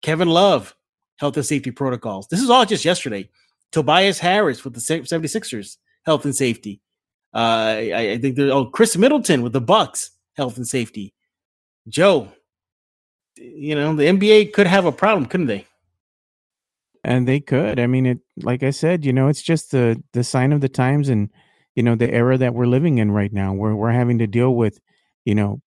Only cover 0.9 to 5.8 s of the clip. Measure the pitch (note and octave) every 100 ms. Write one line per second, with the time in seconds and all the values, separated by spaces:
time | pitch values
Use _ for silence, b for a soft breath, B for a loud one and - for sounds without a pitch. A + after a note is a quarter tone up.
0.9 | _ _ _ D3 C#3+ C3+ D3 B2+ A#2+ C3+
1.9 | B2 A#2+ G#2+ A2 F3+ B3+ B3 A3 G#3 D#3+
2.9 | F3+ C#3 G#2 G2 _ _ _ _ D#3+ C#3+
3.9 | E3 G3 F#3 F3 G3 F#3+ A#2 C3+ A#2 -
4.9 | D#3+ B2+ E3 D#3 A3+ - A2+ G2 -